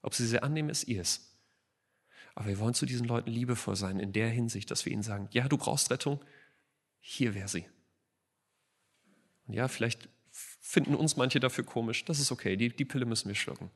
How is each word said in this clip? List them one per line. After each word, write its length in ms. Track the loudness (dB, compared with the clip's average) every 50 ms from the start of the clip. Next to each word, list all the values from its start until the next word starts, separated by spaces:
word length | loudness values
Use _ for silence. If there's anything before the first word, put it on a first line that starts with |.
Ob 120 | -4 -2 -2
sie 120 | 0 2
sie 160 | 2 2 2
annehmen, 260 | 2 2 0 0 0 0
ist 200 | -2 -2 -2 -2
ihrs. 420 | -2 -2 0 -2 -2 -2 -6 -18 _ _ _ _ _ _ _ _ _ _ _ _ _ _ _ _ -20 -20 -20 -18 _
Aber 120 | -8 -4
wir 120 | -4 -2 0
wollen 160 | 0 0 2
zu 120 | 2 0
diesen 200 | 0 0 -2 0
Leuten 240 | 0 0 0 0 0
liebevoll 460 | -2 -2 0 0 -2 -2 0 -2 -2
sein 240 | -2 -2 -2 -2 -2
in 120 | -2 0
der 180 | 0 2 2 2
Hinsicht, 400 | 2 2 0 0 -2 -4 -6 -4
dass 160 | -4 -4 -2
wir 60 | -2
ihnen 100 | -2 -2
sagen, 260 | -2 -4 -4 -4 -6 0
„Ja, 160 | 0 2 4 4
du 100 | 2 2
brauchst 320 | 2 0 2 2 2 2
Rettung, 280 | 0 0 0 -2 -2 -2 -6 -16 -20 -20 -20 _ _ _ _ _ _ _ _ _ _ _
hier 360 | _ -14 -2 0 0 2 2
wär 120 | -2 -6
sie.“ 200 | -4 -4 -4 -6 -6 -18 _ _ _ _ _ _ _ _ _ _ _ _ _ _ _ _ _ _ _ _ _ _ _ _ _ _ _ _ _ _ _ _ _ _
Und 80 | -6 -2
ja, 140 | 0 0 0
vielleicht 400 | 0 0 0 0 0 -4 -10 -20 _ _ _ _
finden 640 | -16 -16 -14 -14 -16 _ -12 4 4 4 6 6 4
uns 220 | 4 4 2 4
manche 240 | 4 2 4 4 4
dafür 240 | 2 4 2 0 -4
komisch, 400 | -2 -2 -2 0 0 -2 -2 -2
das 160 | -2 0 0
ist 120 | 0 0
okay, 240 | -2 0 0 0 2
die, 180 | 2 2 0 2
die 120 | 0 -4
Pille 180 | -2 0 -2 0
müssen 240 | 0 0 -2 -2 -2
wir 60 | -2
schlucken. 360 | -2 -4 -4 -6 -10 -10 -14 -14